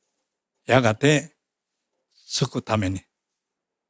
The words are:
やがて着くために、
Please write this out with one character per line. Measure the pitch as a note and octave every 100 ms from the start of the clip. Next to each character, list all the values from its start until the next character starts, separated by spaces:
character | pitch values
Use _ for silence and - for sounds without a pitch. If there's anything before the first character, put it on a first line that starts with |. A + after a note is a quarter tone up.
| _ _ _ _ _ _ -
や | B2
が | A#2 A2
て | C#3 D3+ D#3 _ _ _ _ _ _ _ _ _ -
着 | - B2+
く | C3
た | - A2
め | F#2+
に、 | F#2+ - _ _ _ _ _ _ _ _